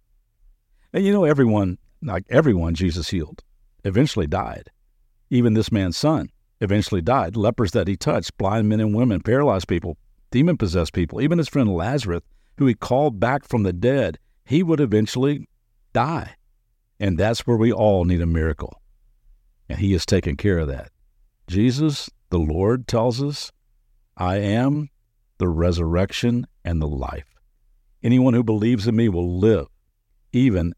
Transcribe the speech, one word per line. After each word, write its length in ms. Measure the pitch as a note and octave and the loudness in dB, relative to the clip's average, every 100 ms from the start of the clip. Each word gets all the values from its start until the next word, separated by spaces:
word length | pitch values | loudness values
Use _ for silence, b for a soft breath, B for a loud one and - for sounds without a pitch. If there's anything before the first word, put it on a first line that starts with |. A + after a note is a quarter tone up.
| _ _ _ _ _ _ _ _ _ | _ _ _ _ _ _ _ _ _
And 120 | - G3 | -2 2
you 60 | |
know, 140 | G3+ D#3 | 4 4
everyone, 520 | C#3 A#2+ G#2+ F#2+ F2+ _ _ | 6 4 4 0 -4 _ _
like 240 | C#3+ F#2 - | -6 -6 0
everyone 440 | B2 D3+ F#2 E2 | 4 4 4 0
Jesus 360 | D#2+ F#2 E2+ D#2 | 0 -2 -2 -4
healed, 340 | F#2+ D2+ - - _ _ _ | -6 -6 -12 -20 _ _ _
eventually 440 | G2+ F#2+ D3 - D2+ | -2 0 0 0 -2
died. 440 | F#2+ - - - _ _ _ _ _ - | -2 -4 -10 -18 _ _ _ _ _ -2
Even 240 | B2 A#2+ | 2 4
this 200 | A2 - | 2 2
man's 240 | G#2+ F#2 - | 0 -2 0
son 320 | D3 D3+ - _ _ - | 0 0 -4 _ _ -6
eventually 420 | G2+ G#2 - F#2+ | -2 0 0 -2
died. 360 | E2 C3 F2 A2 | 0 0 0 -2
Lepers 340 | G#2 - G2+ | 0 0 0
that 160 | A2+ F2+ | 0 -2
he 80 | G2 | -2
touched, 420 | - F2 - - | -2 -2 -4 -4
blind 300 | G2 A2+ G#2+ | -2 0 0
men 120 | G#2+ | 0
and 140 | A2 | 0
women, 280 | G#2 B2+ F2+ | 0 0 0
paralyzed 460 | - B2+ C#3+ F#2+ - | 0 2 2 0 0
people, 280 | F2 F2 - _ _ _ | -4 -4 -10 _ _ _
demon-possessed 600 | B2+ E3+ F3 G2 F2 D#2+ | 2 2 2 0 0 -2
people, 300 | - E2+ A2 | -2 -4 -2
even 160 | C#3+ E3+ | 0 0
his 100 | D3 | 0
friend 260 | C#3+ A2+ | 0 0
Lazarus, 500 | F2 G2 C#3+ G#2+ E2+ - _ _ - | 0 -2 -4 -4 -6 -8 _ _ -2
who 80 | C#3 | 0
he 80 | |
called 460 | A2 - B2+ D3+ G#2 | 0 -2 0 0 0
back 260 | A2+ C#3 - | -2 -2 -2
from 180 | A#2 | -2
the 80 | G2 | -2
dead, 460 | F2 A2+ C#3 G2 - _ _ | 0 0 0 -2 -6 _ _
he 200 | - C#3+ | -2 0
would 180 | F3 D3+ | 2 2
eventually 640 | C3 G#2+ A2 B2 C3+ D3 - _ _ _ _ | 2 2 0 0 -2 -2 -8 _ _ _ _
die. 380 | A#2+ C3+ E3 - - _ _ _ _ _ - | -4 -2 -4 -8 -16 _ _ _ _ _ -6
And 160 | G2+ E2+ | -2 0
that's 300 | G#2 A#2 - | 0 0 0
where 120 | A#2 | 2
we 140 | A2+ | 2
all 340 | G#2+ G#2+ F#2+ F2 | 2 2 4 2
need 160 | F2 | 0
a 40 | E2+ | 0
miracle. 560 | E2 D#2+ D2 - - _ _ _ _ _ _ _ _ - | 0 -2 -4 -10 -16 _ _ _ _ _ _ _ _ -12
And 80 | - | -4
he 140 | G2 | 0
has 120 | F#2 | 0
taken 320 | - F#2+ E2+ C#2+ | 0 0 0 -2
care 220 | G#2 F2 | 0 0
of 100 | D2+ | -2
that. 200 | B1+ - _ _ _ _ _ - | -6 -12 _ _ _ _ _ -6
Jesus, 640 | F2 B2 B2+ D#3 C#3+ - - - | 0 0 2 -2 -2 -8 -18 -4
the 80 | F2 | -2
Lord, 480 | D#2 D#2+ G2 B2+ A#2+ | 0 0 0 0 -2
tells 340 | A#2 A#2+ A#2+ | -2 0 -2
us, 300 | C#3+ D3 - _ _ _ _ _ _ - | -4 -8 -12 _ _ _ _ _ _ -6
"I 200 | F2+ G2 | -4 -2
am 520 | G2+ A2 C3+ D3 D3 _ _ _ _ - | 0 0 0 -2 -6 _ _ _ _ -4
the 100 | F2+ | -2
resurrection 1000 | D#2+ F2 F2+ E2 E2+ G2 - A#2+ A#2+ C3 _ E2+ | 0 0 0 0 0 -2 -2 -2 -2 -4 _ -6
and 160 | E2 | -2
the 60 | D#2 | -2
life. 480 | C#2 C2 C#2+ - _ _ _ _ _ _ _ | -4 -8 -10 -14 _ _ _ _ _ _ _
Anyone 320 | A#2 B2+ C3 | 2 4 4
who 100 | A#2+ | 2
believes 440 | A2+ A2 A2+ B2 G#2+ | 2 0 0 0 0
in 80 | A2+ | 2
me 140 | A#2 | 2
will 280 | F2 F2 F2+ | 0 -2 2
live, 300 | G#2+ G2 C#2 _ _ _ _ _ _ | 2 2 0 _ _ _ _ _ _
even 400 | B2 C3 F#2 E2+ | 0 2 2 -2